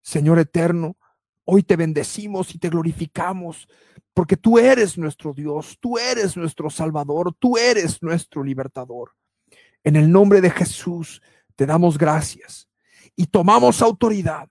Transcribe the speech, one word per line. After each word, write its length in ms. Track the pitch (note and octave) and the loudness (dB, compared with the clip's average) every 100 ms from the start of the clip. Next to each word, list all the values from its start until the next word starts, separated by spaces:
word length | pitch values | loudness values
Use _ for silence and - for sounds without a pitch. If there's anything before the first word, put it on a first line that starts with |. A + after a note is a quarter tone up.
Señor 380 | - E3 D3+ E3 | -6 -2 4 4
eterno, 580 | D#3+ E3+ E3+ E3+ E3 - _ _ _ _ | 2 0 -2 -2 -6 -12 _ _ _ _
hoy 180 | - F#3+ | 2 2
te 140 | - E3+ | 4 0
bendecimos 760 | E3 D3+ - - G#3 G3 F#3 | 0 -2 -6 -10 -10 -8 -8
y 40 | E3 | -8
te 120 | F3 | -4
glorificamos, 960 | E3+ E3 E3 D#3+ - E3+ F#3+ E3+ D#3+ _ _ _ _ _ | -4 -4 -6 -10 -8 -6 -6 -12 -16 _ _ _ _ _
porque 240 | - E3 F#3+ | -4 0 0
tú 220 | A3+ A#3 | 4 6
eres 380 | B3 B3+ G3+ F3+ | 6 4 2 -2
nuestro 380 | D#3+ - D#3 | -8 -8 -12
Dios, 420 | C3+ D3 D3 - - | -10 -8 -8 -10 -12
tú 200 | A#3+ A#3 | -8 -6
eres 380 | B3 A#3+ G3 F3 | -4 -4 -4 -4
nuestro 340 | D#3+ - D3+ | -8 -8 -10
Salvador, 640 | - D#3+ D#3 C#3+ D3+ F3 - | -6 -6 -6 -4 -4 -4 -2
tú 200 | B3 A3+ | 0 2
eres 440 | A#3+ A3+ E3+ - | 2 0 -2 -6
nuestro 400 | E3 E3+ - - | -4 -6 -6 -10
libertador. 720 | C#3 C3 C3 - B2+ A#2+ A#2+ _ _ _ _ _ _ _ | -8 -8 -10 -12 -14 -14 -16 _ _ _ _ _ _ _
En 100 | D3 | 0
el 160 | D3+ D#3 | 4 6
nombre 300 | F#3 G3+ G3+ | 6 6 6
de 100 | F#3 | 4
Jesús 720 | - F3 - - E3+ D#3+ - _ _ _ | 0 -6 -6 -10 -10 -12 -16 _ _ _
te 120 | _ C3+ | _ -2
damos 300 | D#3 F3 D3 | 2 2 2
gracias 680 | D#3 D#3 D3 - - - _ _ _ _ _ | 0 0 -4 -12 -20 -20 _ _ _ _ _
y 120 | - E3+ | -6 0
tomamos 560 | G3+ F3 A3+ B3 - | 2 4 6 4 4
autoridad 680 | A3+ G#3 A#3 G#3 E3 D#3 D#3 | 0 2 -2 -2 -4 -8 -14